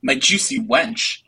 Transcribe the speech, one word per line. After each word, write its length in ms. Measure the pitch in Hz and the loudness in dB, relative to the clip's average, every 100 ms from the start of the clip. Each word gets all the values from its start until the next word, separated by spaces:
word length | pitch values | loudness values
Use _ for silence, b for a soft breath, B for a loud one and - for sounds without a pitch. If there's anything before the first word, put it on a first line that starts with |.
My 120 | 127 | 0
juicy 440 | 131 - 196 - 131 | 0 2 2 0 -2
wench. 640 | 110 127 190 226 - - | 2 2 2 -2 -4 -6